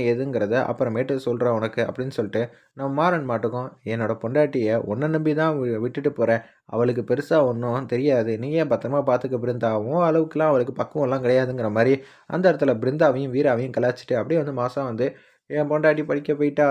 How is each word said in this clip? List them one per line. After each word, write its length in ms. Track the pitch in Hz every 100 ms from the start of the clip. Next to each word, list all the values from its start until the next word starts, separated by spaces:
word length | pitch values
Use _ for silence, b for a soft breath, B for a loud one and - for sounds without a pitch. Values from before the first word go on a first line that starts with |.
ஏதுங்கிறத 540 | 120 120 135 120 104 123
அப்புறமேட்டு 500 | 123 120 123 110 131 135
சொல்றேன் 380 | 127 120 120 113
உனக்கு 260 | 110 113
அப்படின்னு 300 | 117 - 131
சொல்லிட்டு 280 | 127 107 110 117 b b
நம்ம 160 | - 139
மாறன் 320 | 139 175 170 131
மாட்டுக்கும், 440 | 113 107 123 127 - 107
"என்னோட 280 | 113 107 113
பொண்டாட்டியை 600 | 117 139 151 135 107 113
உன்னை 240 | - 107 151
நம்பி 260 | 160 156
தான் 200 | 151 160 151
வி-, 240 | 123 110
விட்டுட்டு 320 | 120 135 143
போறேன். 300 | 139 113 113 B B _
அவளுக்கு 380 | 113 123 120
பெருசா 340 | 110 123 143 160 131
ஒண்ணும் 420 | 117 120 123 127
தெரியாது. 460 | 123 143 127 113 110
நீ 120 | 131
ஏன் 180 | 160 151
பத்திரமா 320 | 117 120 143
பார்த்துக்க 360 | 135 123 127 127
பிருந்தா. 320 | 120 123 113 110
உன் 220 | 110 165
அளவுக்குலாம் 480 | 170 160 160 147 156
அவளுக்கு 240 | 135 120 -
பக்குவம்லாம் 480 | - 156 135 135
கிடையாதுங்கிற" 480 | 123 127 127 127 110
மாதிரி 240 | 107 120 135 B B B
அந்த 160 | 156 185
இடத்துல 280 | 151 139 117
பிருந்தாவையும் 540 | 120 151 160 131 139
வீராவையும் 420 | 127 147 120 131 123
கலாய்ச்சிட்டு 400 | 123 123 - 123
அப்படியே 240 | 123 165
வந்து 160 | 147 131
மாசா 280 | 123 139
வந்து, 240 | 131 113 135 131 b b -
"என் 200 | 147 147
பொண்டாட்டி 360 | 151 156 151 151
படிக்க 260 | 147 147 147
போயிட்டா, 320 | 147 147 147